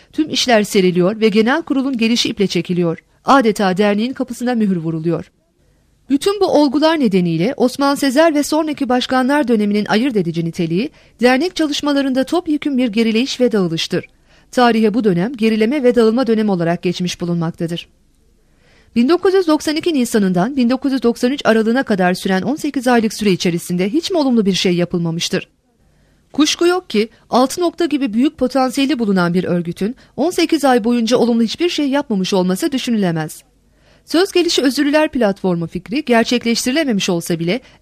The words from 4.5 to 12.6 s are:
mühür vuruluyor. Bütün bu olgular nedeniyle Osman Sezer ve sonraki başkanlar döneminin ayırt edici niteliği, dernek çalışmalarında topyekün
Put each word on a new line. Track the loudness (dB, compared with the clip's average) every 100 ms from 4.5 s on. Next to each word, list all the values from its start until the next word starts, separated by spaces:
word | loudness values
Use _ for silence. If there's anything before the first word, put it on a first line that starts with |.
mühür | 0 0 -2
vuruluyor. | -2 -4 -2 -4 -6 _ _ _ _ _ _ _ -4
Bütün | -2 0 0
bu | 2
olgular | 4 2 2 2 2
nedeniyle | 2 2 0 0 -2 0
Osman | -2 0 -2
Sezer | 0 0 4 4
ve | 2
sonraki | 0 0 -2 -2 -2
başkanlar | -2 0 0 2 2 2
döneminin | 2 2 0 0
ayırt | 0 0 0
edici | -2 -2
niteliği, | -4 -4 -2 -2 -4 -8 _ 0
dernek | 2 2 0 -2
çalışmalarında | -4 -2 -2 0 0 0
topyekün | 0 -2 -2 -2